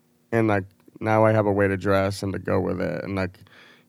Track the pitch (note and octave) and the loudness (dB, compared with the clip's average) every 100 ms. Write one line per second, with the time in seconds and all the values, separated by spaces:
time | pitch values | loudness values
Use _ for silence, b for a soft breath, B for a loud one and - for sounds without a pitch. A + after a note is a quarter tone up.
0 | _ _ _ A#2 A2+ G2+ F#2+ _ _ - | _ _ _ 0 2 0 -2 _ _ -8
1 | G#2+ A2 A2 A2 G#2 G2+ G2+ G2 G2 G2 | 0 4 4 4 2 2 2 0 0 0
2 | F#2+ G2 G2 F#2 F#2 F#2+ F#2 F2+ F2 D#2+ | 0 -4 -6 -6 -4 -2 -2 -4 -4 -6
3 | - G2 F#2 - - b b b | -6 -6 -6 -8 -20 b b b